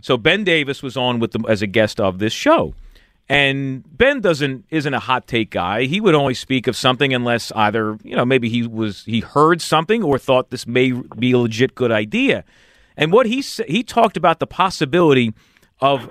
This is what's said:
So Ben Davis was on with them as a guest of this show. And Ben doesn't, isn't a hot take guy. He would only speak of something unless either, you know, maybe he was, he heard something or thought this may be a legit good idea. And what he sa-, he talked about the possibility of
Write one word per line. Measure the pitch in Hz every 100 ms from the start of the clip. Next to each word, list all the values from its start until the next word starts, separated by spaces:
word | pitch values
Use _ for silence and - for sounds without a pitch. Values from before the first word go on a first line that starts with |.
So | - 127
Ben | 156 196
Davis | 190 165 139 135
was | 135 131
on | 123 120
with | 113
them | 110 113
as | 107
a | 104
guest | 104 107 -
of | 98 92
this | 110
show. | - 285 320 82 - - - _ _ -
And | 139 139 135 135 131 - 127
Ben | 247 285
doesn't, | 196 147 143 131 -
isn't | 156 147
a | 127
hot | - 127 -
take | 120 107
guy. | 98 87 107
He | 131 190
would | 214 151
only | 139
speak | 123 - 131 127
of |
something | 110 131 127 139
unless | 127 120 117 -
either, | 110 107 113 107 107
you | - -
know, |
maybe | 123 131 117
he | 120 117
was, | 110 110 95
he | - 113
heard | - 143 156 170
something | - 156 160 226
or | 175 135
thought | - 127 127
this | 131 -
may | 120 131
be | 123 - 110 127
a | 123
legit | 120 110 131 -
good | 120
idea. | 110 107 220 262 117 - _ _ _ _ -
And | 156
what | 208 240
he | 254
sa-, | 269 - 220
he | 190
talked | 254 233 220 180
about | 170 165
the | -
possibility | - 185 - 147 160 165 131 117 - _ _ _ _
of | 113 139 117